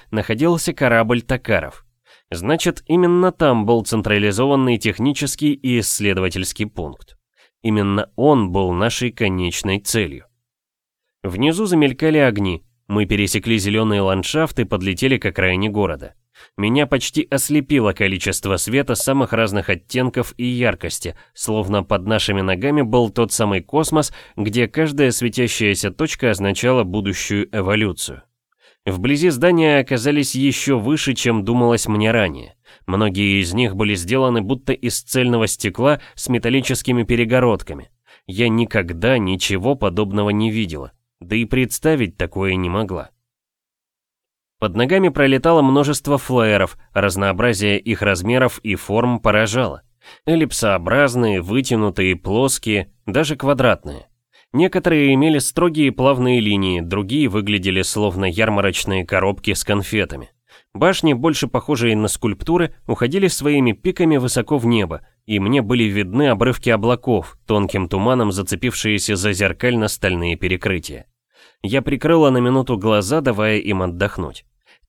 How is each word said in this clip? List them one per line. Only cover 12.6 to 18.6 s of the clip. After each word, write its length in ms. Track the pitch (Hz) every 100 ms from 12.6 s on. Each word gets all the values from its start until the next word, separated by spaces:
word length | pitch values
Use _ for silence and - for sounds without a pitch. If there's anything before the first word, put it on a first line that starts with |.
| - _ -
Мы 180 | 104 98
пересекли 500 | 104 101 107 113 113
зеленый 440 | 98 107 110 101
ландшафт 580 | 95 95 92 151 160 -
и 60 |
подлетели 520 | 107 104 95 90 131 131
к 100 | 104
окраине 420 | 87 92 92 107
города. 440 | 104 95 76 - - _ _ - -
Меня 300 | 104 131 143
почти 400 | 135 - - -
ослепило 640 | 110 - 147 139 143 107
количество 640 | 90 98 95 - 92 101
света 380 | 92